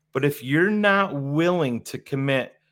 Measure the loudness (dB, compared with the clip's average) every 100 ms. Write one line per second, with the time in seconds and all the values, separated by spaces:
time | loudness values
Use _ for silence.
0 | _ -2 0 -2 0 2 2 2 2 2
1 | 0 -4 -2 0 2 2 0 -4 -8 -14
2 | -8 -4 0 0 -2 _ _